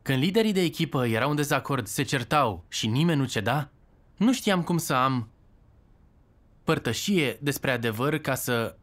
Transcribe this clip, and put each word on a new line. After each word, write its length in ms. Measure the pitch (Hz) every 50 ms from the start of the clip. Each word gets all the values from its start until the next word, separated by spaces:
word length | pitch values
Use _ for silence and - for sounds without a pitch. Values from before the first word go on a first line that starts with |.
Când 200 | _ - 135 127
liderii 320 | 139 190 190 226 214 220 202
de 80 | 190
echipă 460 | 180 160 139 - 165 143 - 139 123
erau 220 | 120 110 110 123 147
în 60 | 147
dezacord, 520 | 147 147 135 147 135 - - 139 127 117
se 160 | - - - 135
certau 600 | - - 135 120 - 160 151 139 113 98 87 -
și 200 | _ - - -
nimeni 320 | 110 110 135 160 175 165 139
nu 60 | 135
ceda, 460 | 123 - 117 101 113 113 151 139 - _ _ - _ _ _ _ _ _
nu 180 | - 190 247 254
știam 300 | - - 214 196 175 160
cum 140 | - 175
să 160 | 165 - - 147
am 360 | 127 127 135 131 123 110 104 _ _ _ - - _ _ _ _ - _ _ - _ - _ _ _ _ _ _ _ _ _ _ - _
părtășie 760 | - 160 143 - 127 113 - - - 208 175 147 123 110 -
despre 300 | 143 143 139 - - 139
adevăr 460 | 127 120 117 117 107 107 127 147 156
ca 180 | 147 147 143 131
să 420 | 127 - - 123 117 113 104 - -